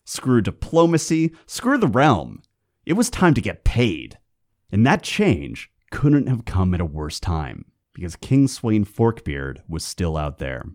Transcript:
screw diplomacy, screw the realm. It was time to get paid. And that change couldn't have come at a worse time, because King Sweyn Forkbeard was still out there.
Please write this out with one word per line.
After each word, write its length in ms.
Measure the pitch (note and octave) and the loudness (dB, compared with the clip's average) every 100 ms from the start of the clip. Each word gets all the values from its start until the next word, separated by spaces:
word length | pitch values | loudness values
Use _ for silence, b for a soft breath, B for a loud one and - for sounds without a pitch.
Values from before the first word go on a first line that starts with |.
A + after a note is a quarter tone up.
| - | -14
screw 340 | - C3 A#2+ | -8 0 2
diplomacy, 920 | F#2+ - - D#3+ E3+ E3 - D#3+ D#3+ B B | 2 -4 -2 4 4 4 0 0 0 B B
screw 300 | - A#3+ C#4 | -6 0 2
the 100 | F3 | 2
realm. 540 | A2+ D3 F#2+ B1 - _ _ _ _ - | 4 4 2 -2 -14 _ _ _ _ -4
It 80 | |
was 160 | F#3+ A#3+ | 0 0
time 240 | - F3 | 2 2
to 80 | A#2 | 2
get 220 | G2 - | 0 -2
paid. 540 | - A#2 A#2+ D#2 A1 - _ _ _ _ - | 0 2 2 0 -10 -20 _ _ _ _ -4
And 140 | G2 B2+ | 2 4
that 160 | F#3 | 2
change 680 | - - G3+ F#2 - - - _ - | -2 0 2 0 -2 -12 -18 _ -14
couldn't 380 | - C#3+ D3 C3 | 0 2 4 2
have 180 | A#2+ A#2 | -2 -2
come 260 | G2 F#2 | 0 0
at 80 | F2 | 0
a 60 | E2+ | -4
worse 340 | D2+ D2+ - | -6 -10 -8
time, 460 | - D#2+ C#2 G1+ - _ _ | -4 -4 -6 -12 -18 _ _
because 240 | - F2 - | -14 -14 -10
King 300 | - C3+ C3+ | 0 4 4
Sweyn 400 | - A#2 G#2+ G2+ | 0 0 0 0
Forkbeard 760 | - A#2 A2+ - C#2 C2+ C2 - | 2 0 0 -6 -8 -8 -12 -10
was 160 | D#2+ | -10
still 320 | - - F2 D#2 | -8 -4 -4 -2
out 220 | D2 C#2+ | -6 -8
there. 260 | C2+ B1+ - | -10 -10 -12